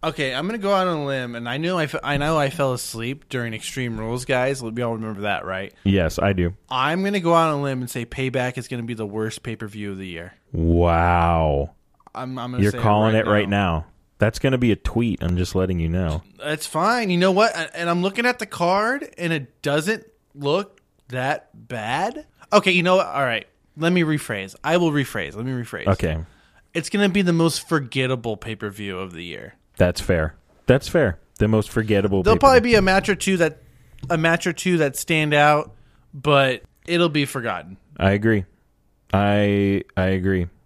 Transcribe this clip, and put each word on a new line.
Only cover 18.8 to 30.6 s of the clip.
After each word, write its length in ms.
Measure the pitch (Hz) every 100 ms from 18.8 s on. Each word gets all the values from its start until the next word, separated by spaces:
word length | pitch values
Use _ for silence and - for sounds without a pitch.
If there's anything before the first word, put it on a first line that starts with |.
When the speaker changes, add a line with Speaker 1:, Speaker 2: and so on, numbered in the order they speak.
| 214 277 285 -
Speaker 1:
and 140 | 175
it 280 | 160 131 _
doesn't 420 | 147 147 160 220 - _ _ 143
look 460 | 143 165 202 _ _ _ _
that 400 | 127 127 156 _
bad. 720 | 110 113 120 107 135 202 302 - _ -
Okay, 180 | 208 190
you 140 | 180
know 120 | 175 185
what? 100 | 175
All 180 | 135
right. 240 | 135 113 - _ _ -
Let 160 | 160
me 100 | 180
rephrase. 520 | 160 151 - 107 95 -
I 140 | 147 170
will 160 | 170
rephrase. 420 | 147 131 113 80
Let 120 | 98 120
me 60 |
rephrase. 360 | 127 117 92 -
Speaker 2:
Okay. 300 | 95 87 80 87 _ _ _ _
Speaker 1:
It's 160 | 165 160
gonna 180 | 202 202
be 140 | 190
the 100 | 180
most 340 | 170 165 - -
forgettable 680 | 160 131 135 127 127 117 104
pay-per-view 600 | - 107 107 98 101 92
of 140 | 92
the 120 | 85
year. 300 | 85 65 67 - _ -
Speaker 2:
That's 220 | 90 87
fair. 360 | - 87 78 - _ _